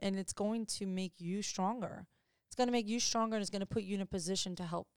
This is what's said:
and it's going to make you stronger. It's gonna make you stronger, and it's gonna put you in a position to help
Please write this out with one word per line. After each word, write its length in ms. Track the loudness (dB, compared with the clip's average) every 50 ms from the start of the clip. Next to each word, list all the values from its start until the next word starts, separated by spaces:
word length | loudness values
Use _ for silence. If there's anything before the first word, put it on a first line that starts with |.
and 160 | 0 0 0 0
it's 140 | -2 -4
going 340 | -2 0 0 0 0 0 -2
to 200 | -4 -4 -4 -2
make 260 | -2 -2 -2 -2 -4 -6 -6
you 240 | -4 -2 -2 -2
stronger. 640 | -2 -2 0 2 2 2 2 0 -4 -6 -6 -8 -12 -16 _ _ _ _ _ _ _ -6
It's 80 | 2
gonna 160 | 2 4 4
make 160 | 4 2 2 2
you 100 | 2 2
stronger, 360 | 4 4 4 4 2 2 2
and 60 | 0
it's 80 | 0 0
gonna 160 | -2 -2 -2
put 160 | 0 0 0
you 120 | 0 0 0
in 40 | 0
a 60 | 0
position 500 | 0 -2 -2 0 0 0 0 0 -2 -2
to 80 | -4 -4
help 240 | -2 -2 -4 -4 _ _